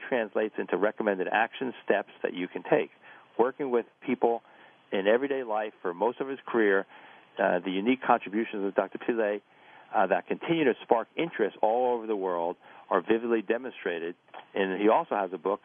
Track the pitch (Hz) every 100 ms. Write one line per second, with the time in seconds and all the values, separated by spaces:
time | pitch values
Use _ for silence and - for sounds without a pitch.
0 | - 127 107 110 107 - 101 87 101 -
1 | 110 95 87 104 113 - 131 - - 104
2 | - - - 90 90 92 - - 82 _
3 | - - - - 123 - 139 120 - _
4 | - 123 120 117 _ - - _ - 104
5 | 98 120 139 135 120 107 107 - 95 87
6 | 110 123 135 135 - 117 104 98 - -
7 | - - - - 98 90 92 92 110 127
8 | - 117 - 104 113 107 98 95 98 -
9 | - 117 104 104 _ _ - - - 110
10 | 95 92 - - - 165 139 104 - 117
11 | 107 - 165 - 98 - 107 120 127 120
12 | 110 104 92 87 85 90 - - - 95
13 | 87 113 117 117 101 117 127 - 95 85
14 | 85 87 _ - - 107 95 92 104 117
15 | 170 104 95 90 92 101